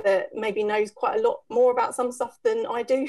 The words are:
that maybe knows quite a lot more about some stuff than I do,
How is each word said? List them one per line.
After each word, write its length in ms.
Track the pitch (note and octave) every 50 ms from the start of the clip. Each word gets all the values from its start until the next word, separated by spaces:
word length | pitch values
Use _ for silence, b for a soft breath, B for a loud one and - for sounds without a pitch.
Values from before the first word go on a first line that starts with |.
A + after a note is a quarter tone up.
that 280 | G3 G3 G3 F#3 - - -
maybe 300 | A3 A3 A3 G3 G#3+ G#3+
knows 260 | G#3 G#3 G#3+ G#3+ G#3
quite 300 | - - - - - A4
a 20 |
lot 200 | A4 A#4 - - - -
more 200 | A3 A#3+ B3+ B3+
about 240 | B3 B3+ B3+ B3+ C4
some 160 | - B3 B3
stuff 280 | B3 - B3+ A#3+ - _
than 240 | - A#3 A3 A3+ A3+
I 160 | - A3+ A#3+
do, 240 | A#3 - C4 C4+ C4+